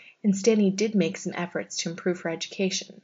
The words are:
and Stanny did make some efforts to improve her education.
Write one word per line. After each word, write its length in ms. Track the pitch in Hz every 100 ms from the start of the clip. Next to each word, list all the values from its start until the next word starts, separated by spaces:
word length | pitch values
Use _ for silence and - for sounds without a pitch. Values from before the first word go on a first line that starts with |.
| - _
and 140 | 214 196
Stanny 340 | 214 214 196
did 240 | 190 220
make 220 | 214 165 -
some 160 | 180
efforts 440 | - 175 - - -
to 120 | 175
improve 300 | 170 185 175
her 100 | 170
education. 720 | 165 - - 190 - - -